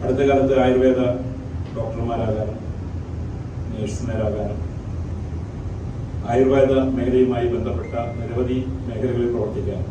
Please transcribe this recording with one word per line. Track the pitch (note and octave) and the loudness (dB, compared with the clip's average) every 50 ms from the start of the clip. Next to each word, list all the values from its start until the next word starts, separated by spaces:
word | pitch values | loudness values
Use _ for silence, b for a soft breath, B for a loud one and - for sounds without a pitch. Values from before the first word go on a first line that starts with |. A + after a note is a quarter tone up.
| - | 0
അടുത്ത | B2 C3 - C#3+ C#3 | 0 2 4 4 6
കാലത്ത് | C#3 C3+ C3+ C3 C3+ C3 B2+ | 6 6 6 6 6 6 6
ആയുർവേദ | B2+ B2+ B2+ B2+ C3 B2+ - B2 A#2+ - - - - - - - - - - - - - | 6 6 6 6 6 6 6 4 2 0 0 -2 -4 -6 -6 -8 -8 -6 -6 -8 -6 -6
ഡോക്ടർമാരാകാനും | A2+ A2 - A2+ A2+ A2+ A2+ A#2 A2+ A2 G#2+ G#2+ G#2+ A2 G#2+ - - - - - - - - - - - - - - - - - - - - - - - - - | -6 -4 -4 -4 -4 -2 -2 -2 -2 0 0 0 0 -2 -2 -4 -6 -6 -8 -6 -6 -6 -6 -6 -8 -8 -6 -6 -6 -6 -6 -6 -8 -8 -8 -8 -6 -6 -6 -4
നഴ്സുമാരാകാനും | A2 - - - - A#2+ A#2 - A2 G#3+ - G#3 G#3 G3+ G2+ - - - - - - - - - - - - - - - - - - - - - - - - - - - - - - - - - - - - | -4 -4 -4 -4 -4 -4 -2 0 0 0 0 0 0 -2 -2 -4 -4 -4 -6 -6 -6 -8 -6 -6 -6 -4 -4 -4 -6 -6 -6 -6 -6 -6 -6 -8 -6 -6 -6 -6 -6 -6 -6 -6 -6 -6 -6 -6 -6 -4 0
ആയുർവേദ | A#2+ B2+ C3 C3 C#3 C3+ C3 C3 C3+ C3 C3 C3+ - | 4 4 6 6 6 6 6 6 6 4 4 2 0
മേഖലയുമായി | A#2+ A#2+ A#2+ A#2+ B2+ B2+ B2 B2 A#2+ A#2+ A#2+ A#2+ | 0 0 2 4 4 4 4 4 0 0 0 0
ബന്ധപ്പെട്ട | A#2+ A2 - - - - - - A#2+ A#2 A#2+ - A#2+ | 0 -2 -2 -2 -4 -4 -4 -4 -4 -4 -4 -4 -6
നിരവധി | A#2 - - B2 B2+ B2 B2+ B2+ B2+ - - - - A#2+ | -6 -4 -2 -2 0 0 0 -2 -2 -2 -4 -6 -6 -6
മേഖലകളിൽ | A2+ A2 A#2 B2 A#2 A#2 A#2+ A#2+ A#2+ | -4 -2 -2 0 0 0 0 0 0
പ്രവർത്തിക്കാൻ | A#2 G#2+ G#2 - - - - - - - - | 0 -2 -2 -2 -4 -4 -2 -2 -2 -4 -4